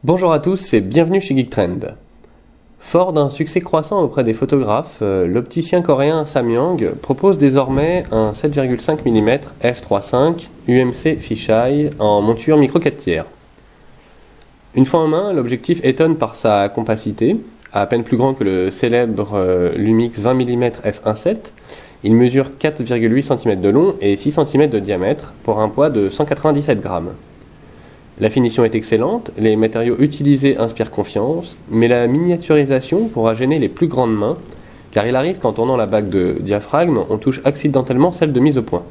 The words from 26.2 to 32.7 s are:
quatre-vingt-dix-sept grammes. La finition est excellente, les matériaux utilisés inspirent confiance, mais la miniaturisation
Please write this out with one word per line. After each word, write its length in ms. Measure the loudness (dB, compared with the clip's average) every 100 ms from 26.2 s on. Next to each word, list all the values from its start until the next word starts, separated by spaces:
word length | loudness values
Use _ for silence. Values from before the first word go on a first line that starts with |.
| -2
quatre-vingt-dix-sept 560 | 0 0 0 0 -2
grammes. 300 | -2 -6 -6 -12 -20 -20 -20 -20 -20 -20 -20 -20 -20 -2
La 100 | 0
finition 340 | 2 0 2
est 120 | 2 0
excellente, 560 | 0 0 0 -2 -6 -2
les 160 | 2 2
matériaux 400 | 2 0 -2 2
utilisés 580 | 0 2 2 2 2 2
inspirent 340 | -2 -2 -6
confiance, 680 | -4 -4 -2 -2 -4 -6 -16 -4
mais 160 | 2 4
la 180 | 4 2
miniaturisation 1040 | 2 0 -2 2 2 4